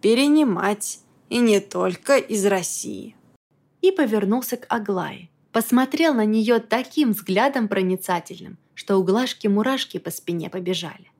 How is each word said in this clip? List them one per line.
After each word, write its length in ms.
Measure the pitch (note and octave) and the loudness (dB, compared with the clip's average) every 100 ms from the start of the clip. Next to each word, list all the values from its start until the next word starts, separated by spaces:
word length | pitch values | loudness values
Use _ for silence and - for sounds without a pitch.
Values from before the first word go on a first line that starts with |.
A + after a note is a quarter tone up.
перенимать, 960 | G3+ A#3 C#4+ D4+ C#4+ F3 G3 G#3 - - _ _ _ | 4 4 4 4 4 2 0 -2 -6 -12 _ _ _
и 100 | A#3 | 2
не 200 | A#3 G3+ | 4 4
только 580 | G3 F3+ F#3 F3+ - C#4 | 0 -4 -2 -4 2 2
из 280 | - G#3 G3 | 2 0 0
России". 720 | F#3+ F3 - - G#3 - - _ _ _ _ _ _ | 0 -2 -8 -10 -12 -14 -20 _ _ _ _ _ _
И 100 | F#4 | 0
повернулся 640 | F#4+ C4+ G#3+ G3 A#3+ B3 A#3+ | 2 0 2 0 0 -2 -8
к 80 | - | -4
Аглае. 600 | A#3 G3+ F#3+ D#3+ C3 - _ _ | -6 -2 -4 -4 -10 -18 _ _
Посмотрел 600 | A3+ A3 B3 C4 D4+ D#4+ | -4 2 2 2 2 2
на 120 | B3+ G#3+ | 2 2
нее 340 | A3 A3 A#3 | 2 2 0
таким 520 | A#3 A3+ B3 - C#4 | 2 -4 -2 0 0
взглядом 560 | G#3 F3 F#3+ C4+ C#4 G#3+ | 0 -2 0 2 0 -2
проницательным, 920 | G3 F#3 F#3 - F3 - F3+ - - _ - | 0 0 -2 -2 -6 -6 -18 -18 -20 _ -20
что 220 | - G3 | 0 0
у 60 | |
Глашки 440 | F3+ G3+ B3+ - G#3+ | 2 0 0 -2 0
мурашки 500 | G3+ A3 C4 - F3+ | 2 2 -2 -4 -8
по 100 | F3 | -10
спине 400 | - - E3+ D#3+ | -10 -6 -6 -6
побежали. 640 | F#3 F3 F3+ E3 - _ _ | -8 -6 -6 -6 -16 _ _